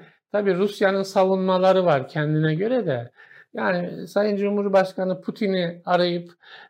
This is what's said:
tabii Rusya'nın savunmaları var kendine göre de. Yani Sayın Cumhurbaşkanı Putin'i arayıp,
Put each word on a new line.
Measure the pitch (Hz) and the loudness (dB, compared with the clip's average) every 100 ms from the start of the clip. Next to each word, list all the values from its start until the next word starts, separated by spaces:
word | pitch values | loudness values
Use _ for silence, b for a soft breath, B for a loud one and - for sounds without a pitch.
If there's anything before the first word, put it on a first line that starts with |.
| b b _ | b b _
tabii | 202 202 175 | -2 0 0
Rusya'nın | 202 - 190 196 | 0 0 0 0
savunmaları | 190 208 190 190 190 185 190 190 180 | 0 2 2 2 0 2 4 4 4
var | 139 127 | 2 0
kendine | 156 147 156 156 156 | -4 0 0 0 0
göre | 214 254 185 | 0 -2 -2
de. | 123 120 b b b b | -4 -6 b b b b
Yani | - 214 180 175 - 180 | -6 -2 -2 -4 -8 -6
Sayın | 202 214 202 | -2 0 0
Cumhurbaşkanı | 202 202 202 190 190 190 185 185 | -2 -2 2 2 2 -2 -4 -4
Putin'i | - - 208 190 170 175 - | -8 -4 -2 -2 -2 -6 -2
arayıp, | 180 175 175 175 - B B B | 0 2 -2 -8 -18 B B B